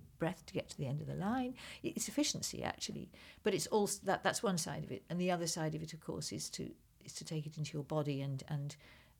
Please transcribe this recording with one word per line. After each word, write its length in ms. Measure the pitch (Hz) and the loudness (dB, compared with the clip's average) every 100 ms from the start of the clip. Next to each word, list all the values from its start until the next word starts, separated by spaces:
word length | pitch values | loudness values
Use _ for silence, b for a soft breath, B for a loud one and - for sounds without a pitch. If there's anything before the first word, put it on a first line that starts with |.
| - - | -20 -2
breath 260 | 165 185 - | 0 0 -4
to 60 | |
get 160 | - - | -4 -4
to 80 | - | -2
the 100 | 139 | 0
end 140 | 147 | 0
of 60 | 143 | -2
the 80 | |
line. 400 | 143 190 262 254 254 B B | 0 2 2 0 -4 B B
I-, 80 | - - | -4 -2
it's 120 | - | 0
efficiency, 540 | 285 294 - - - | 2 2 2 -2 -2
actually, 480 | - - - - - B B B | -2 -2 -4 -6 -8 B B B
but 120 | 202 | 2
it's 120 | 185 - | 2 4
also 320 | 214 202 - | 4 4 2
that, 180 | 190 185 | 2 4
that's 200 | 190 - | 4 4
one 160 | 214 180 | 4 2
side 260 | 160 147 | 2 -2
of 80 | 147 | -4
it. 100 | 127 - | -6 -4
And 120 | 175 | 0
the 100 | 180 | 4
other 160 | 175 170 | 4 2
side 280 | 170 156 | 2 0
of 80 | 156 | 0
it, 100 | 160 | -4
of 80 | 160 | -8
course, 300 | - - 156 | -6 -4 -4
is 180 | - - | -4 -4
to 200 | - - - - - - | -4 -6 -8 -18 -20 -14
is 60 | |
to 100 | - | -10
take 220 | 156 160 151 | -4 -2 -2
it 100 | 151 | -4
into 180 | 143 | -4
your 100 | 151 | -2
body 360 | 139 156 147 135 | 0 2 2 2
and, 220 | 139 135 - | 0 -4 -2
and, 280 | 147 143 - B B B | -2 -2 -6 B B B